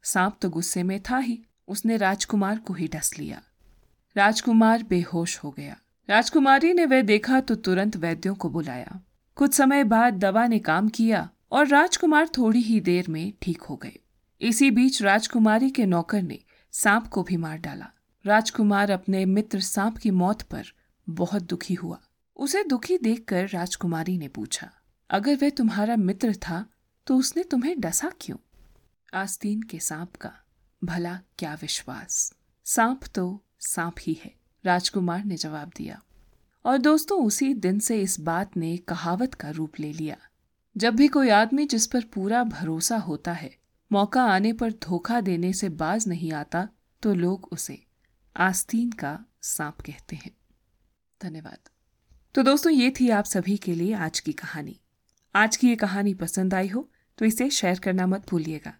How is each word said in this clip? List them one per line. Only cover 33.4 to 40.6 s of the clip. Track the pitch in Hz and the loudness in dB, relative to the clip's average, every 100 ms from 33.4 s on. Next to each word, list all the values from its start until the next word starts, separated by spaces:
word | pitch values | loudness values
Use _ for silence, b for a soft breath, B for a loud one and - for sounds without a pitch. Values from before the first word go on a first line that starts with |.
| _ _ | _ _
सांप | - - 170 - | -8 -6 -6 -8
ही | - 160 | -6 -6
है," | - _ _ _ 185 | -8 _ _ _ 0
राजकुमार | 180 180 202 180 170 208 | 0 0 -2 -2 -4 -6
ने | 170 | -6
जवाब | 160 151 151 - | -8 -10 -12 -14
दिया। | 156 151 _ _ _ _ _ _ - | -14 -14 _ _ _ _ _ _ 0
और | 262 | 2
दोस्तों, | 262 311 311 392 233 | 4 4 2 0 0
उसी | - 269 | 2 0
दिन | 247 180 202 | 0 0 0
से | - 226 | 0 -2
इस | 196 185 | -2 -4
बात | 156 170 196 - | -2 -4 -4 -4
ने | 165 175 | -4 -6
कहावत | - 170 165 185 254 | -6 -8 -4 -2 -4
का | - 147 | -6 -10
रूप | 156 156 - | -8 -8 -6
ले | 151 | -10
लिया। | 160 156 - _ _ _ _ | -6 -8 -10 _ _ _ _